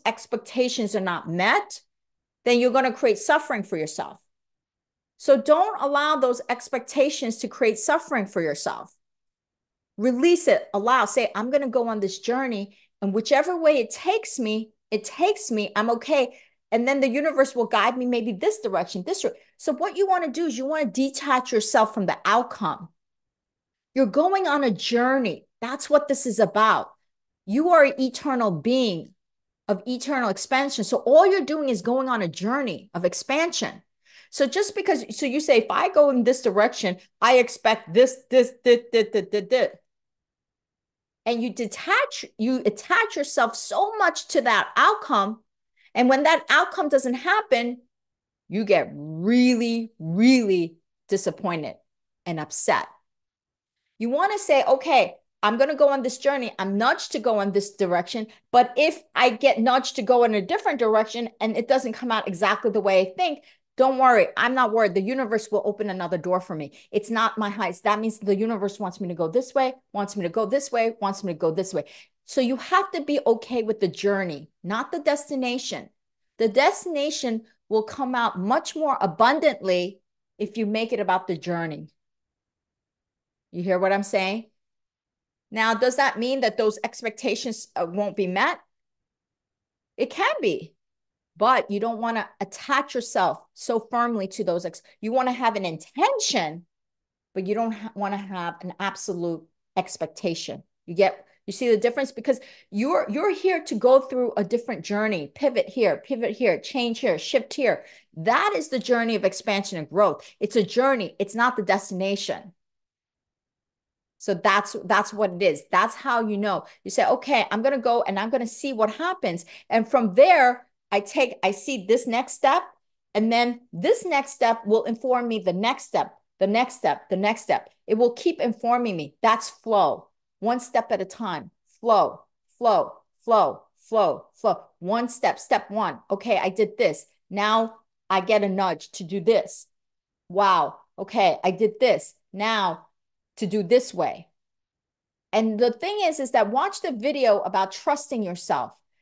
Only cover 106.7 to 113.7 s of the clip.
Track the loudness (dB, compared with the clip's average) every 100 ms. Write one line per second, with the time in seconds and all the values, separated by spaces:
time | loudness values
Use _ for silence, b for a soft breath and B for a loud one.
106.7 | -4 -4 -2 -2 -2 0 -2 -2 -2 0
107.7 | 0 B B B -4 0 2 0 -2 -4
108.7 | -6 0 0 0 0 0 -2 -4 -4 -4
109.7 | -8 -4 2 2 0 B B -2 0 0
110.7 | 0 2 0 -4 -6 -6 0 0 0 0
111.7 | -2 -2 -4 -4 -4 -6 -8 -12 _ _
112.7 | _ _ _ _ _ _ _ _ _ _